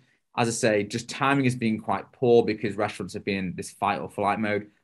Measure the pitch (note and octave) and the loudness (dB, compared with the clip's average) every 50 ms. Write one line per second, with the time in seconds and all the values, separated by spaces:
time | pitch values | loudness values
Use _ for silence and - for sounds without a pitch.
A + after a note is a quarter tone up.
0 | _ _ _ _ _ _ - A#2 A#2+ A#2 A2+ - - A2+ G#2+ G#2 G#2 G#2 - A#2 | _ _ _ _ _ _ -4 -2 -2 -2 0 0 2 2 2 2 0 -2 -6 -8
1 | - - - - C#3 C3+ C#3 C#3 C3+ B2 B2+ B2 A#2+ A2 A2 G#2+ - - G2 F#2+ | -8 -8 -4 -2 0 2 2 2 2 2 0 0 0 -2 -2 -2 -2 -4 -4 -4
2 | - - - - C3 A#2+ A#2 A#2 A2+ G2+ G#2+ - - G#2+ G2 G2+ G#2 G#2 - - | -6 -10 -4 0 4 6 6 6 6 4 0 -2 -4 -4 -2 -2 -2 -2 -4 -6
3 | G2+ F2+ - G2+ - G#2 G2 G2 F#2 F2+ E2 F2+ G2 - - - G2+ G2 G2+ C#2 | -10 -8 -10 -6 -4 -2 -2 -2 -2 -4 -6 -8 -10 -12 -6 -2 -2 0 0 -2
4 | D#2 F#2 - - G2+ G2 G2+ G#2 A2 G#2 G#2 G2+ G#2 - _ _ | -4 -6 -4 -2 0 0 0 0 0 0 0 -2 -4 -8 _ _